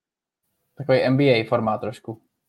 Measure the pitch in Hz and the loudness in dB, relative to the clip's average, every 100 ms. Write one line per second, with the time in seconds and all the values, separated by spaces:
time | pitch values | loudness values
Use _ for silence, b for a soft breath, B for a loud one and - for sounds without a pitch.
0 | _ _ _ _ _ _ _ - 135 131 | _ _ _ _ _ _ _ -10 -2 0
1 | 127 131 143 113 113 117 110 107 104 - | 2 2 4 2 2 -2 -2 -4 -6 -12
2 | - 107 _ _ | -14 -16 _ _